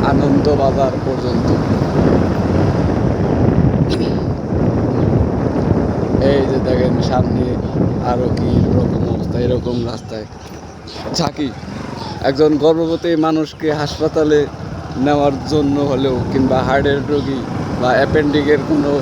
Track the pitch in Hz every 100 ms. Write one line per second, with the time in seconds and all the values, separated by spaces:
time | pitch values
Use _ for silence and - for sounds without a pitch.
0 | 131 139 143 139 147 139 135 135 135 127
1 | 135 127 123 120 - - - - - -
2 | - - 92 - - 85 - - - -
3 | - - - - - - - - - -
4 | - - - - - - - - - -
5 | - - - - - - - - - -
6 | - - 135 143 135 135 127 127 127 120
7 | 120 127 123 123 123 120 - - 123 -
8 | 120 123 123 - - - - 127 120 -
9 | - - - 117 120 123 123 120 117 113
10 | - 113 104 - - - - - - -
11 | - - 147 - 143 - - - - -
12 | - - 131 135 156 151 151 160 165 165
13 | 175 165 160 156 151 - 160 151 147 -
14 | 151 160 151 147 143 - - - - -
15 | 139 147 143 135 131 151 143 143 143 131
16 | 135 127 - 135 131 131 123 135 139 139
17 | 131 147 135 135 113 - - - 123 123
18 | 139 156 147 147 143 147 151 151 143 143